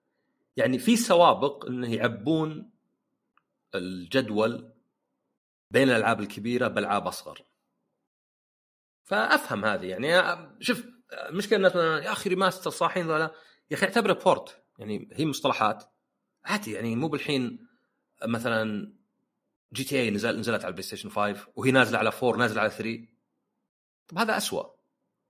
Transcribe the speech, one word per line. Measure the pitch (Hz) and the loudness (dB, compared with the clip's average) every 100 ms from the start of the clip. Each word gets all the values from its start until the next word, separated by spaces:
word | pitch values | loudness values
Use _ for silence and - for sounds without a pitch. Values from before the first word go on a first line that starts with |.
| _ _ _ _ _ - | _ _ _ _ _ -2
يعني | 120 127 | 0 2
في | - 233 | 2 2
سوابق | 233 175 170 98 139 143 - | 4 8 8 6 2 -4 -8
إنه | 127 123 | -6 -4
يعبون | 110 117 98 120 160 156 151 - _ _ _ _ _ _ _ _ _ _ 98 | -2 -2 -2 -2 0 -2 -6 -14 _ _ _ _ _ _ _ _ _ _ -8
الجدول | 90 92 87 135 117 104 113 120 - _ _ _ _ _ _ _ _ _ _ | -6 -8 -2 -2 0 2 0 0 -10 _ _ _ _ _ _ _ _ _ _
بين | 120 135 | 4 6
الألعاب | 117 107 110 | 4 4 0
الكبيرة | 98 - 110 120 120 | -2 -6 -4 0 0
بألعاب | 95 95 101 92 | 0 0 0 -2
أصغر. | - - - - _ _ _ _ _ _ _ _ _ _ _ _ _ _ _ | -6 -12 -18 -20 _ _ _ _ _ _ _ _ _ _ _ _ _ _ _
فأفهم | - 202 - 294 - 107 110 | -4 -2 2 2 0 -2 0
هذه. | 95 92 | -2 -4
يعني | 92 139 180 - - - - | -4 2 2 2 -2 -8 -8
شوف، | - 247 - - _ - - | -4 -4 -6 -20 _ -14 -8
مشكلة | 180 196 208 | -6 0 4
الناس | 190 | 4
مثلًا، | 175 165 156 | 4 2 0
"يا | 202 | -2
أخي | 214 202 | -6 -2
ريماستر | 185 190 - 165 | 2 2 0 -6
صاحين | - 165 185 165 | -2 0 0 0
ذولا." | 156 156 - - _ _ | 0 -2 -6 -20 _ _
يا | 147 | -2
أخي | 190 | 0
اعتبره | 233 208 | 2 2
بورت. | 175 185 151 - - _ - | 2 4 2 0 -18 _ -16
يعني | 107 104 - | -8 -8 -8
هي | - 156 | -4 -2
مصطلحات. | 131 135 - 107 - - _ _ _ _ _ - | 0 -2 2 0 0 -8 _ _ _ _ _ -6
عادي | 208 202 | -6 -4
يعني | 104 117 113 | -6 -4 -2
مو | 156 | -2
بالحين | 147 - 139 120 - - _ _ _ _ _ 113 | -2 -2 -2 -2 -8 -16 _ _ _ _ _ -4
مثلًا | 117 120 113 110 104 - - _ _ _ _ _ _ _ | -2 0 0 0 -4 -8 -14 _ _ _ _ _ _ _
جي | 117 | -8
تي | 135 139 | -4 0
اي | 117 | 0
نزل-، | 101 113 110 | 0 -2 -2
نزلت | 110 107 | -2 -2
على | 92 | -4
البلاي | 90 | -8
ستيشن | 92 101 101 | -10 -12 -8
فايف | 104 104 98 - - | -2 -2 -4 -10 -2
وهي | 135 | 2
نازلة | 131 120 117 | 4 4 2
على | 110 | 0
فور، | - 123 104 | 0 0 2
نازلة | 120 107 | 0 0
على | 107 | -2
ثري. | - 110 117 - _ _ _ _ _ _ _ _ _ _ | -2 -8 -8 -14 _ _ _ _ _ _ _ _ _ _
طب | 170 | -4
هذا | 220 208 | -2 -2
أسوأ. | - 82 - _ _ _ _ _ _ | -2 -6 -8 _ _ _ _ _ _